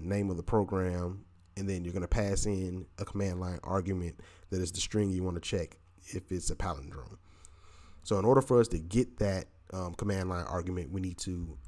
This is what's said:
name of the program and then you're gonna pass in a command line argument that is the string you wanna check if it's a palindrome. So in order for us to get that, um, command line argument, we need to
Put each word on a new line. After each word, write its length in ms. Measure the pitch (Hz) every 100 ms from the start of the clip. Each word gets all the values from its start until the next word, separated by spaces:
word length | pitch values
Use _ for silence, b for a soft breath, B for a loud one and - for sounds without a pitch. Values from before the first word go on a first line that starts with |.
name 280 | 85 101 101
of 80 | 85
the 60 |
program 840 | - 110 95 95 90 90 87 98 - - - 98
and 120 | 98
then 140 | 92
you're 100 | 87
gonna 140 | 92 87
pass 380 | 110 101 98
in 400 | 107 95 92 92 - -
a 80 |
command 360 | 98 101 98 90
line 180 | 90 87
argument 560 | - 95 92 92 87 - B B -
that 120 | 92
is 100 | 87
the 80 | 92
string 320 | - 107 101
you 120 | 92
wanna 180 | 92 85
check 360 | - 98 80 - - - -
if 180 | 92 -
it's 180 | 90 -
a 60 |
palindrome. 640 | - 92 71 69 69 - - b b b b b b b b
So 140 | - 101
in 80 |
order 160 | 107 135
for 180 | - 120
us 100 | 113
to 100 | 82
get 400 | 82 117 123 -
that, 280 | 101 95 - - -
um, 200 | 92 90
command 360 | 85 104 95 92
line 160 | 87
argument, 460 | 85 90 90 90 76
we 100 | 95
need 160 | 92 87
to 380 | 95 90 82 71